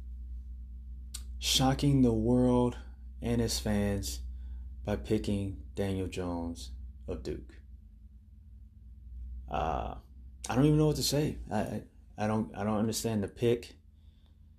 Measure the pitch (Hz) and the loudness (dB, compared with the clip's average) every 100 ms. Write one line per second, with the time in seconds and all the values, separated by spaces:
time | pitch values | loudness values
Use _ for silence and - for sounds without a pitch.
0 | - - - - - - - - - - | -10 -10 -10 -10 -10 -12 -12 -12 -12 -12
1 | - - - - - - 131 139 147 139 | -10 -12 -10 -6 0 4 4 4 6 8
2 | 123 110 110 123 127 123 123 120 - - | 6 6 4 6 6 6 4 0 -8 -14
3 | - - 120 120 113 - 107 104 101 101 | -14 -6 0 2 2 0 2 2 2 0
4 | 95 - - - - - - - - 104 | -2 -6 -8 -8 -8 -10 -10 -8 -2 -2
5 | - 107 107 101 101 95 - - 98 95 | 0 0 2 0 -2 -6 -8 -2 0 0
6 | 90 90 90 87 85 82 - - - - | -2 -4 -4 -2 -4 -6 -10 -12 -12 -12
7 | - 87 - 80 - - - - - - | -8 -6 -6 -6 -8 -18 -18 -20 -20 -20
8 | - - - - - - - - - - | -20 -20 -20 -20 -20 -20 -20 -20 -18 -18
9 | - - - - - - 80 67 57 - | -14 -10 -10 -8 -6 -2 0 0 -2 -8
10 | - - - - - 113 147 151 156 143 | -14 -18 -20 -10 -2 4 6 6 4 4
11 | 113 139 151 - - 104 - 107 - - | 2 2 0 -2 -4 -2 -2 -4 -8 -16
12 | - - 107 110 107 - 101 107 113 110 | -16 -4 0 0 0 -2 0 2 2 0
13 | 117 107 95 - 120 120 - - - - | 0 0 0 2 2 2 -2 -18 -20 -20
14 | - - - - - | -20 -20 -20 -20 -20